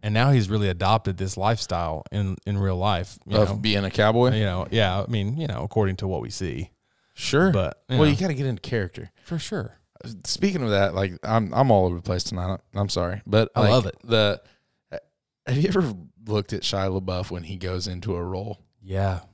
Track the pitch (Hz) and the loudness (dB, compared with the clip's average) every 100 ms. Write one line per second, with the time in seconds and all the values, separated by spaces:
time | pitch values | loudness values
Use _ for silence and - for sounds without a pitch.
0 | 107 107 131 135 98 107 101 87 95 110 | 0 2 6 4 4 2 0 0 2 2
1 | - 90 95 92 98 113 - 87 85 78 | 2 -4 -4 -2 0 0 -2 -4 -2 -6
2 | - 104 98 95 - 101 98 92 98 90 | -6 -4 -2 -4 -4 -2 0 0 0 -2
3 | 87 - - 107 101 104 107 101 98 - | -4 -12 -2 2 2 2 0 0 0 2
4 | 104 113 123 110 104 90 87 113 101 92 | 4 4 4 2 0 -2 -2 2 2 2
5 | - 113 101 143 156 60 69 - 101 92 | -2 -2 -2 -4 -4 -6 -4 0 0 -2
6 | 98 87 58 - 95 64 98 _ _ _ | -4 -4 -6 -6 -6 -6 -10 _ _ _
7 | _ - - 139 190 131 87 - _ 127 | _ -10 0 2 4 2 0 -4 _ 4
8 | 151 123 190 135 135 123 - 120 92 - | 6 4 0 -2 -2 -4 -4 -4 -4 -8
9 | - _ - 165 - 202 110 - _ _ | -16 _ -8 -8 -6 -6 -8 -12 _ _
10 | - 107 - - 196 180 120 101 98 92 | -16 -12 -8 0 0 0 2 2 2 2
11 | 98 90 - 113 104 - 135 104 92 87 | -2 -4 0 0 0 2 6 6 4 0
12 | 85 90 - 92 90 92 _ 98 101 - | -2 -4 -2 -4 -4 -6 _ -4 -2 0
13 | 87 101 - 107 113 - 107 123 98 - | -2 -4 0 2 2 2 4 4 2 -8
14 | 117 113 104 95 _ _ _ _ _ - | 0 2 2 0 _ _ _ _ _ -16
15 | _ _ _ _ - 131 180 190 160 95 | _ _ _ _ -2 0 2 2 0 -4
16 | 82 _ 113 107 98 101 - 98 95 95 | -14 _ -2 -2 -2 -4 -2 -2 0 -2
17 | 92 90 90 90 82 95 90 92 95 92 | -2 -4 -4 -8 -8 -8 -6 -4 -6 -8
18 | 101 90 87 92 107 104 _ _ 95 95 | -6 -6 -4 -6 -8 -12 _ _ -8 -2
19 | 98 92 - | 0 -2 -8